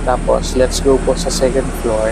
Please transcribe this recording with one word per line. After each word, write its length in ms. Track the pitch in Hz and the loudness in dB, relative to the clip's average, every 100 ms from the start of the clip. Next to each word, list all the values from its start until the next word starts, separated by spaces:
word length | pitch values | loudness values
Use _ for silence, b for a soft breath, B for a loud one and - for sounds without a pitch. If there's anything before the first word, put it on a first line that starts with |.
Tapos, 560 | - 123 - 120 - 127 | 0 -2 2 0 0 0
let's 240 | 127 - | 0 2
go 160 | 139 135 - | 2 2 2
po 80 | 127 | -2
sa 160 | 135 | -2
second 380 | - 135 131 123 113 | 0 0 0 -2 -4
floor. 320 | 120 110 110 | -2 0 -2